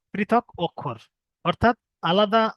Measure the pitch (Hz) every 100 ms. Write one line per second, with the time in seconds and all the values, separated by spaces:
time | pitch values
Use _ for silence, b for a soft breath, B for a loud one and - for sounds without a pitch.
0 | _ 190 208 233 - - 170 - 135 113
1 | _ _ _ _ 170 - 226 240 _ _
2 | 165 190 208 226 220